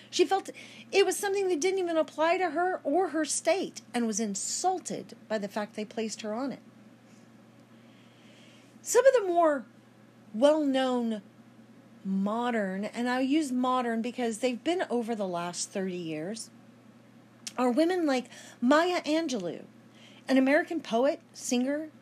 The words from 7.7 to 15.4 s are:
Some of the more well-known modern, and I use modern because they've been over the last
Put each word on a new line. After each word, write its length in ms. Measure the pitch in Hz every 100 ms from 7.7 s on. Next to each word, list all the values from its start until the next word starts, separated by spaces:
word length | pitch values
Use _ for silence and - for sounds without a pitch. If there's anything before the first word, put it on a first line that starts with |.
| - - - - - - - - - - -
Some 240 | - 453 523
of 80 |
the 140 | 508 392
more 380 | 339 330 285 - - - - - - -
well-known 880 | 214 285 311 285 262 262 247 233 214 - - - - - - - - 196
modern, 800 | 190 202 220 240 226 196 190 208
and 240 | - 240
I 100 | 254
use 320 | 269 302 294
modern 500 | 254 254 254 240 226
because 380 | 233 240 233 220
they've 240 | 262 240
been 220 | - 349 339
over 240 | 240 226
the 140 | 226 190
last 440 | 175